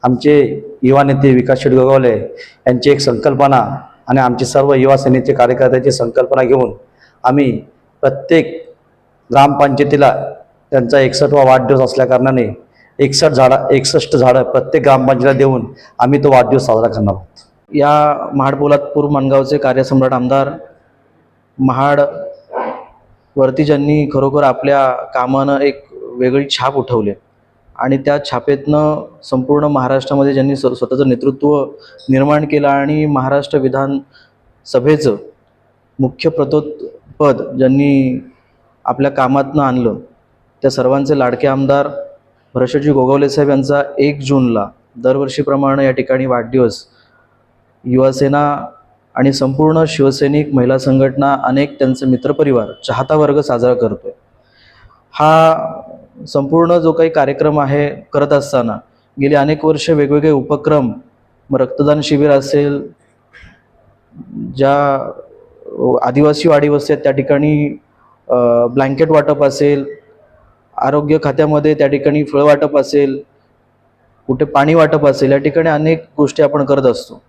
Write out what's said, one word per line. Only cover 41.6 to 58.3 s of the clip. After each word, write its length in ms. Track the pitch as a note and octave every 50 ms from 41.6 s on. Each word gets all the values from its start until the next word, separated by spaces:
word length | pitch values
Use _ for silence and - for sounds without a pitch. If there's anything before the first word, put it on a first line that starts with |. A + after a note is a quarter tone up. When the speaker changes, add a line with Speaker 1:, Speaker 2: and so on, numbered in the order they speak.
| C#3 C3+ C#3 C#3 C#3+ D3 C#3+ - - - - _ _ _ _ _ _ _ _
Speaker 2:
भरतशेठजी 380 | B2+ B2+ B2 - D3 C#3 D3+
गोगावले 380 | C#3+ C#3 B2+ B2+ C#3 C#3 C#3+ C#3+
साहेब 200 | C#3 D3+ D3 C#3
यांचा 340 | C#3+ C3+ C3+ C3+ C#3+ C#3+ C#3 C#3 - -
एक 220 | C#3 D3 D3 C#3+
जूनला 500 | C#3 C3 C#3 C3+ B2+ B2 A#2 A2 G2+ G2+ - _ _ _ _
दरवर्षीप्रमाणे 880 | A#2+ A#2+ B2+ C3 C#3 C#3 C3 B2+ - C#3+ D3 C#3 C#3 C#3 C#3 C3+ C#3 C#3
या 60 | C3+
ठिकाणी 340 | C3 C3+ B2+ - C3 C3 C3
वाढदिवस 600 | C3 B2+ A#2+ A2+ A#2 B2 C3 B2 A#2 G#2+ - - _ _ _ _ _ _ _ _ _ _ _ _ _ _ _ _ _ _ _ _
युवासेना 840 | B2 B2 B2+ C3 C3+ C3 C3 C#3+ C#3 C#3 D3 D3 D3 C#3+ C#3+ - - - _ _ _ _ _ _ _ _
आणि 180 | - B2+ C#3 C3+
संपूर्ण 500 | - C#3 C3 C3+ C#3 D#3 D#3 D#3 D#3+ D#3+ D3+
शिवसैनिक 640 | D#3+ - C#3 C3+ C3+ C#3 D3 C#3 C#3+ D3 D3+ D3 C#3+
महिला 240 | C3+ B2 B2 C3+ C3
संघटना, 600 | C3 C#3+ C3 C3 C3 C3+ C3 C3+ C#3 C#3 C#3 C3+ C#3
अनेक 360 | A#2 C3 C#3 C#3+ C#3+ - -
त्यांचे 260 | C#3 C3 C3 B2+ C#3
मित्रपरिवार, 600 | C3 B2+ B2 B2+ C3+ C#3+ - D#3 C#3+ C3 A#2+ A2 G2 - - - -
चाहता 280 | A#2+ A2 C3 - D#3
वर्ग 260 | D3+ D3+ C#3+ C#3+ D3+
साजरा 320 | D3 - B2 A#2+ A#2 B2 B2
करतोय. 380 | B2 A#2+ A2 G#2 - - G2 - _ _ _ _ _ _ _ _ _ _ _ _ _ _ - _ _ _ _
हा 460 | _ - D3+ D#3 D#3+ D#3+ D#3+ D#3+ D#3+ D#3+ - - - - - - - - - _ _ - - -
संपूर्ण 500 | - D3 C#3 C#3 D#3+ E3 E3+ E3+ F3 F3
जो 140 | D#3+ E3
काही 180 | D#3 E3 E3 E3
कार्यक्रम 500 | D#3+ D#3 C#3 C3 C#3 - D#3 D3+ D3 D3+
आहे 300 | C#3+ C3 C#3 D3 D3 C#3+ - - - _ -
करत 200 | D3 C#3+ C#3+